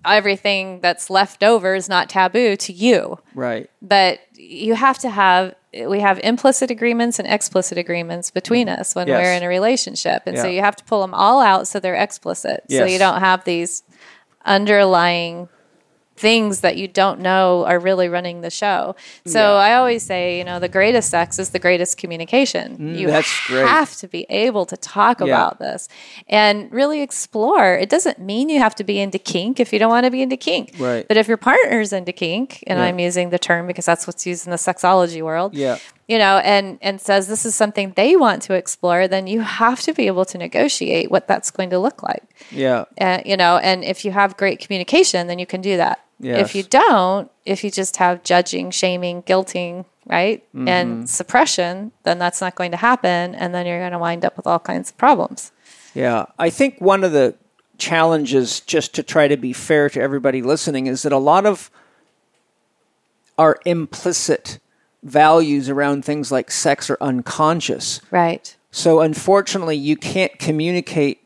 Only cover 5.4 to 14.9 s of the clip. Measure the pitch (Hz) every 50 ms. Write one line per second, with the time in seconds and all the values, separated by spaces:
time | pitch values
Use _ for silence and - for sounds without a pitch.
5.4 | 190 185 - _ _ _ - - 117 135 196 202 208 196 190 190 - 214 240 247
6.4 | - 269 262 - 262 254 247 220 233 240 233 233 233 233 233 - 196 - - 208
7.4 | - - - 190 180 - 185 175 175 170 170 175 170 170 170 175 175 - _ 185
8.4 | - - 233 247 240 - - - - - - 180 180 - - - 180 180 180 180
9.4 | 175 175 180 185 202 226 262 254 - - - - - - - - - 185 180 -
10.4 | - 190 180 185 202 202 208 - _ - 226 208 190 185 - - 196 208 247 277
11.4 | 247 208 190 185 - - - 202 180 185 175 - - - - - _ - 90 -
12.4 | - - - - _ - 135 131 117 185 185 185 190 185 - 185 190 185 185 185
13.4 | - 180 175 170 170 170 - - _ _ _ _ - - - _ _ _ _ _
14.4 | - - 202 196 208 208 208 202 202 190